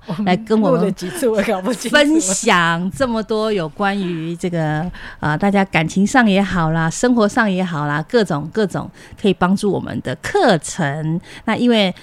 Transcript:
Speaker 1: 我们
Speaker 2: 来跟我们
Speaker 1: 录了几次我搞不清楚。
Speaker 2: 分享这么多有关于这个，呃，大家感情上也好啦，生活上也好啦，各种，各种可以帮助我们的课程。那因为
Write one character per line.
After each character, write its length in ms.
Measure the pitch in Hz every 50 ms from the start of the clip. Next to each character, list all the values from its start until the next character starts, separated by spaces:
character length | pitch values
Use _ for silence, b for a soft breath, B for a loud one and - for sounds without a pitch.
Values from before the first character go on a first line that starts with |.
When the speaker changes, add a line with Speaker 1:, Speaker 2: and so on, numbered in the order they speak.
| -
Speaker 1:
我 80 | - 175
们 120 | 165 208
Speaker 2:
来 120 | 185 180
跟 180 | 214 - - 220 220
我 80 | - -
们 120 | - -
Speaker 1:
录 40 | -
了 60 | 190
几 180 | 190 - 180 185
次 180 | - 339 277
我 140 | 233 220 208
搞 180 | 202 220 208 185 185
不 100 | 240 240
清 160 | - - 226
楚。 80 | 262
Speaker 2:
分 240 | 294 294 285 311 320
享 680 | 302 - 294 - - 220 196 175 170 165 170 170 180 190
这 160 | - - 269
么 160 | 247 226 220 208
多 280 | - 226 214 214 220
有 160 | 214 190 160
关 320 | 156 - - 202 196 202 202
于 360 | 190 175 175 160 160 165 170
这 120 | 170 - 180
个， 340 | 175 165 156 151 151 151 165 180 - B B B B B
呃， 160 | - 147 151
大 140 | 156 202 202
家 160 | 196 202 190
感 220 | 190 - 160 160
情 180 | - - 190 202
上 240 | 208 - 262 240 214
也 100 | 190 196
好 300 | 196 185 185 180 160 160
啦， 180 | 160 165 160
生 280 | 165 - - - 247 247
活 120 | 233 208
上 240 | 202 - 254 226 208
也 120 | 185 180 185
好 240 | 175 170 147 147
啦， 180 | 147 147 147 160
各 160 | - - 240 208
种， 240 | - 170 143 151 165 -
各 140 | 220 214
种 200 | 185 - 147 120 104 - B B B B -
可 80 | -
以 60 | 202 180
帮 220 | - 185 180 196
助 160 | 196 - 202
我 80 | 165 135
们 200 | - - - 127
的 140 | - - 127 -
课 340 | - - - 415 359 247 185 151
程。 600 | - - - - 160 139 139 160 156 156 160 180 B B B B B
那 100 | 226 220
因 160 | 233 240 240
为 200 | 233 220 202 180 185 B